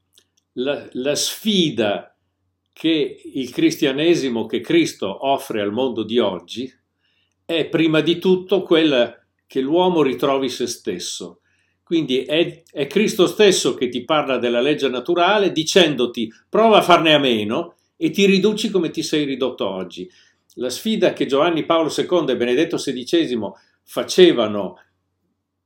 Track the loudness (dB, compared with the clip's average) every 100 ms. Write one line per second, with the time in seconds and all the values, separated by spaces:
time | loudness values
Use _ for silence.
0 | _ _ _ _ _ -8 -6 -6 -8 -8
1 | -4 -4 -4 -6 -2 0 0 0 -2 -4
2 | -8 _ _ _ _ _ _ -6 -2 0
3 | -2 -8 -12 -10 -8 0 0 2 -2 2
4 | 2 2 0 -4 -4 -4 0 2 2 -2
5 | -8 -4 -2 -2 -2 -4 -2 -2 -2 -2
6 | -2 0 0 -2 -10 -12 -12 _ _ _
7 | _ _ _ _ -6 -4 -2 0 2 2
8 | 0 0 2 0 2 -2 2 2 4 2
9 | 0 -4 _ _ _ -4 0 2 2 2
10 | 0 0 -2 0 -2 -4 -8 -8 -8 -8
11 | -8 -12 -14 -18 _ _ _ _ -4 -2
12 | 0 -2 0 0 0 -4 _ -8 -2 0
13 | 0 2 2 4 4 4 0 -2 -4 -4
14 | -2 -2 0 -2 -2 0 0 0 -2 -4
15 | -2 0 2 2 0 -2 0 4 4 2
16 | -4 -4 -8 -10 _ 2 6 6 6 4
17 | 6 4 4 0 -2 -4 -6 -14 _ -6
18 | -4 2 4 4 2 0 -2 -2 -2 -4
19 | -4 -2 -2 -4 -4 -4 -6 -6 -10 -12
20 | -18 _ _ _ _ -10 -8 -6 -4 0
21 | 2 0 0 2 2 0 0 0 0 -2
22 | 0 0 0 0 0 0 0 -2 -6 -8
23 | -2 0 0 -2 -6 -10 _ _ _ -8
24 | -2 6 6 6 0 -2 -6 -10 _ _
25 | _ _ _ _ _ _